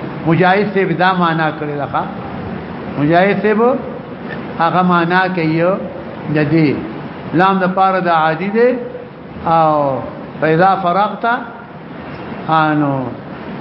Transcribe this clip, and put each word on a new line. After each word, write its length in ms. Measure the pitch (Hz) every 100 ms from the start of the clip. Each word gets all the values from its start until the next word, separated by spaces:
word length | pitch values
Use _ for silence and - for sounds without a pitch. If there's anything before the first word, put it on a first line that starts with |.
| - - 151
مجاہد 480 | 160 180 196 208
سے 100 | 196
بھی 120 | 180 165
دا 180 | 180
معنی 300 | 180 170 160 156 151
کرے 160 | 147 147
لخوا۔ 280 | 131 151 196 - - - - - - - - 139
مجاہد 440 | 147 170 196 196
سے 120 | 214
بھی 420 | 214 240 269 - - - - - - - -
هغه 220 | 165 170
معنا 460 | 185 175 170 185 185
کوي 340 | 180 160 160 175 208 214 - - - -
د 180 | 151 151
دې. 220 | 165 151 123 - - - - -
لام 260 | 151 190 190
د 40 | 180
پاره 260 | 190 190 185
د 80 | 180
عادي 400 | 165 160 160 196
دی. 260 | 220 247 262 - - - - - - 170
او 520 | 165 156 151 143 127 123 - - -
فإذا 340 | 156 160 190 185
فرغت، 420 | 175 185 208 196 233 247 226 - - - - - - - - - -
انو، 540 | 160 156 151 143 135 120 113 - - - -